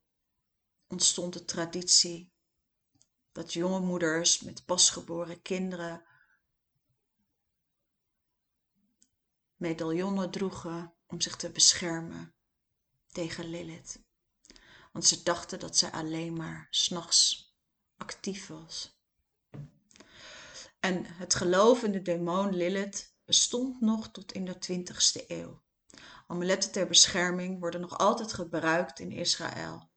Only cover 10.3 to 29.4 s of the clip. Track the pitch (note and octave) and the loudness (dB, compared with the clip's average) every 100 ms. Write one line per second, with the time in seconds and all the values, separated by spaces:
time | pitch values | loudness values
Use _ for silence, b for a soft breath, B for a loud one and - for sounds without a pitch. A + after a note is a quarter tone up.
10.3 | - F#3+ F#3 F3 E3+ E3+ - _ E3+ - | -2 -4 -4 -8 -8 -10 -16 _ -4 -4
11.3 | - E3+ - - - F3 E3 E3 E3+ E3+ | -4 -6 4 4 6 0 -2 -4 -10 -12
12.3 | _ _ _ _ _ _ _ _ - E3 | _ _ _ _ _ _ _ _ -6 -6
13.3 | - E3 E3+ E3 E3+ - - _ _ _ | -6 -8 -8 -8 -12 -14 -16 _ _ _
14.3 | _ - B B B B - - - - | _ -20 B B B B 0 2 2 0
15.3 | F3 - F#3 F3 - - - D#3+ D#3+ E3 | 0 -2 -10 -2 0 0 -2 -4 -4 -4
16.3 | E3 E3 D#3+ - - - F3 E3+ - - | -4 -6 -10 -4 0 0 -2 2 4 4
17.3 | - - _ _ _ _ _ - - G3+ | 2 -8 _ _ _ _ _ -12 -8 -8
18.3 | G3 - D#3+ D#3+ - - _ _ _ _ | -8 -10 -16 -12 -12 -12 _ _ _ _
19.3 | _ _ D3 C#3+ _ _ - B B B | _ _ -16 -16 _ _ -20 B B B
20.3 | B B B B _ F#3+ F3+ - - F3+ | B B B B _ 0 0 -4 -10 -2
21.3 | - F3 F#3 A3 B3+ A3 F#3+ F3+ E3+ F3 | 0 4 8 8 8 4 0 0 0 0
22.3 | F#3 G3+ F3+ F3 G3 G3+ - - _ - | 0 2 2 2 0 -2 -6 -12 _ 2
23.3 | - - B3 C4 B3+ A3 A3 A3 - F#3+ | 4 4 2 -2 0 2 2 -2 -12 -10
24.3 | G3 F#3 F3+ - F3+ F3+ - - - - | -8 -8 -8 -4 -4 -4 2 2 2 -6
25.3 | E3+ E3+ - _ _ _ B B B B | -10 -10 -16 _ _ _ B B B B
26.3 | F3 F3+ G3 - G3+ F3 F3 - F#3 F3+ | -4 0 2 0 -2 4 8 8 6 0
27.3 | F3+ F3+ F#3 E3+ F3 F3 - G3 A3+ A3 | 0 -4 -4 -4 -6 -6 4 4 4 -2
28.3 | - E3+ D#3+ D#3+ E3 F3+ - F3 - E3+ | -6 -4 0 2 2 0 -6 -10 -4 -2
29.3 | - | -2